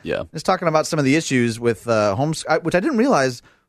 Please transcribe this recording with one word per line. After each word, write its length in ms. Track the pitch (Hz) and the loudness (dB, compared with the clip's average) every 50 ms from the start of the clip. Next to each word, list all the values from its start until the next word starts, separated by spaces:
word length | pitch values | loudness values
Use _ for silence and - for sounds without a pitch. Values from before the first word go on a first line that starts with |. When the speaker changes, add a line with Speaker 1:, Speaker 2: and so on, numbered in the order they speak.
| - | -8
Speaker 1:
Yeah. 200 | 82 - - - - | -6 -6 -6 -6 -8
Speaker 2:
It's 120 | - 160 - | -12 -6 -2
talking 240 | - 185 185 185 165 | -2 -2 0 0 2
about 180 | 156 156 147 | 2 2 0
some 120 | - 165 151 | 0 -2 0
of 40 | 139 | 2
the 120 | 131 147 | 2 2
issues 420 | 165 - - 135 123 120 117 110 117 | 2 2 0 0 0 0 0 -2 -2
with, 260 | 120 120 110 - - 117 | -2 -2 -2 -2 -2 0
uh, 260 | 113 107 104 101 98 | 2 2 2 2 0
homes-, 300 | 123 143 160 156 - - | 0 -2 -2 -4 -6 -2
I, 120 | 123 160 165 | -2 -2 -2
which 160 | 170 160 165 | 0 0 0
I 40 | 180 | 0
didn't 180 | 220 330 262 214 | 0 0 0 2
realize 420 | 254 277 202 143 131 131 120 - _ _ _ _ _ | 2 2 2 2 2 0 -2 -6 _ _ _ _ _